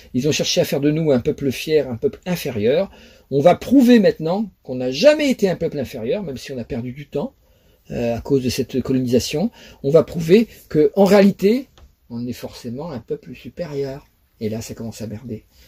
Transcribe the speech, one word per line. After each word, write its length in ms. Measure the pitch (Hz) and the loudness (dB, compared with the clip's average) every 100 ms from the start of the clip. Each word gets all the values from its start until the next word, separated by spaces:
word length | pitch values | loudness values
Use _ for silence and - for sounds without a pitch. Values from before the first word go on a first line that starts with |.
| - | -8
ils 160 | 127 147 | -2 0
ont 40 | |
cherché 280 | 135 - - | 0 0 0
à 40 | |
faire 160 | 151 - | 0 0
de 120 | 143 | 0
nous 180 | 151 156 | 2 2
un 100 | 127 | 2
peuple 300 | 117 113 143 | 0 -2 -4
fier, 380 | - - 156 131 | -4 0 0 0
un 80 | 113 | -2
peuple 240 | 143 - | -4 -4
inférieur. 640 | - 170 143 113 107 151 196 - - _ _ | -6 -6 -4 -2 0 0 -2 -8 -20 _ _
On 80 | 139 | 2
va 160 | 170 170 | 4 4
prouver 420 | - 269 240 240 | 4 4 8 6
maintenant 500 | 180 - 160 196 214 - | 6 0 -2 -4 -4 -10
qu'on 140 | - 127 | -12 -6
n'a 160 | 127 | -4
jamais 360 | 135 269 302 285 | 2 4 4 2
été 200 | - 190 | 0 0
un 80 | 156 | 0
peuple 240 | 160 147 | -4 -4
inférieur, 420 | 117 123 113 196 | -8 -6 -4 -4
même 140 | 170 123 | -6 -10
si 160 | - | -10
on 60 | 131 | -12
a 60 | |
perdu 280 | 120 127 123 | -8 -8 -8
du 160 | 135 143 | -12 -8
temps, 260 | 143 269 - _ _ _ _ - | -6 -6 -10 _ _ _ _ -12
euh, 260 | - 117 113 | -6 -4 -4
à 40 | |
cause 240 | - 139 | 0 0
de 60 | 123 | 0
cette 300 | 123 123 131 | -2 -4 -4
colonisation. 720 | 120 131 127 123 - 151 226 - - - | -2 -2 2 0 0 -2 -4 -6 -20 -8
On 80 | 139 | 2
va 140 | 160 | 2
prouver 420 | - 170 160 208 220 - - | 2 -2 4 4 4 -4 -2
que, 240 | 151 147 | 2 2
en 100 | - | 4
réalité, 640 | 196 196 196 - 190 247 262 _ - _ _ | 6 6 6 4 2 0 -4 _ -20 _ _
on 140 | 117 123 | -10 -8
est 40 | |
forcément 600 | 120 123 - 123 123 170 | -10 -12 -14 -12 -10 -10
un 80 | 127 | -12
peuple 340 | - 151 - | -10 -10 -10
supérieur. 720 | 123 123 - 165 143 139 139 - _ _ _ | -18 -16 -12 -8 -6 -6 -8 -16 _ _ _
Et 80 | 110 | -6
là, 120 | 110 | -6
ça 140 | - | -10
commence 260 | 117 113 - | -12 -12 -10
à 60 | 113 | -12
merder. 380 | 104 120 107 - _ | -12 -12 -14 -14 _